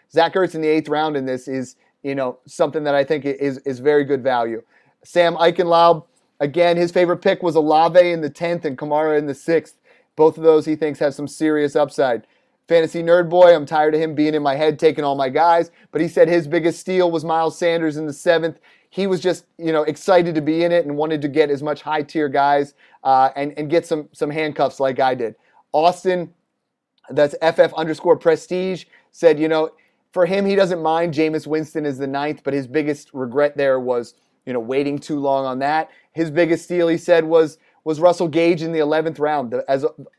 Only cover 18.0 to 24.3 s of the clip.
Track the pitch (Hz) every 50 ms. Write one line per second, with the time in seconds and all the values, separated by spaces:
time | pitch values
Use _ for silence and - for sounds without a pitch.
18 | 160 151 139 - - 175 165 165 160 165 151 _ _ _ _ _ _ _ - 185
19 | 196 196 185 165 180 180 165 175 - _ _ - 165 160 160 151 151 156 143 -
20 | - 202 185 175 175 175 156 156 143 151 160 165 170 170 175 175 147 143 147 147
21 | 156 160 160 147 143 147 131 156 151 143 143 131 147 151 147 - - 151 151 156
22 | 147 - - 156 147 139 131 143 139 143 143 147 143 143 _ _ _ _ _ _
23 | - 135 131 131 131 135 - 143 143 147 147 151 151 143 160 165 165 - 165 151
24 | 147 - _ - 156 147